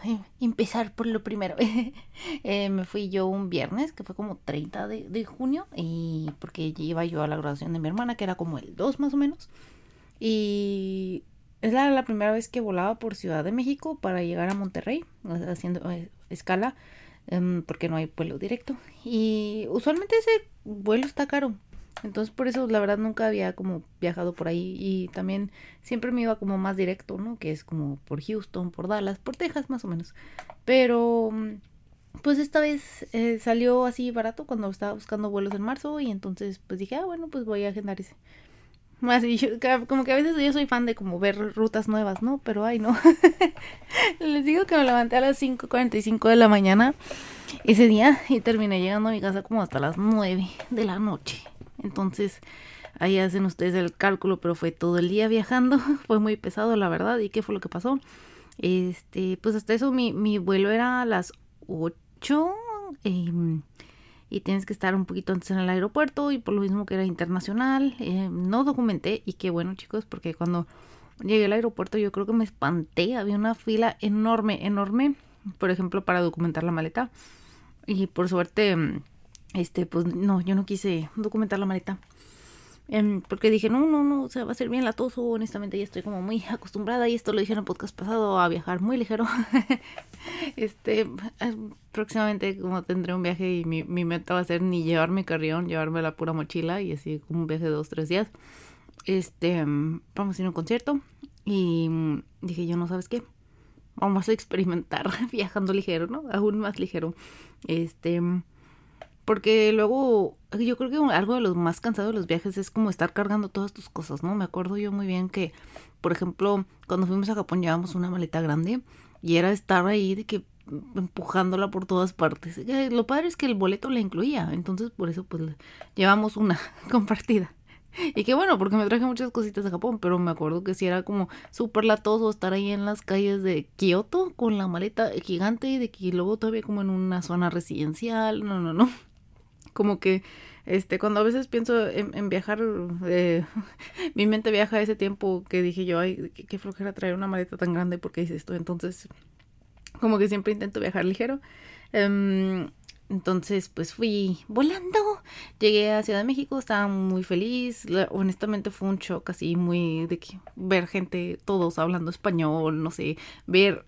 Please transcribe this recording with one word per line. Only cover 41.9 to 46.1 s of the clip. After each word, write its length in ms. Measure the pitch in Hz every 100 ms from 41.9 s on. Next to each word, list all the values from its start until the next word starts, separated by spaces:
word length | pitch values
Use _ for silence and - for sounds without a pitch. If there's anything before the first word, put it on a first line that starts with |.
| 214 208 190
¿no? 180 | 226 277
Pero, 220 | - 208 220
ay, 140 | 240
no. 180 | 214 233 320 330 349 - 349 -
<laughs> 600 | - - - - 440 330
Les 240 | 320 294 277
digo 200 | 320 381
que 120 | 330
me 60 |
levanté 340 | 269 240 233 247
a 40 |
las 160 | 269 269
cinco 320 | 269 254 -
cuarenta 280 | 247 247 214
y 40 |
cinco 260 | 214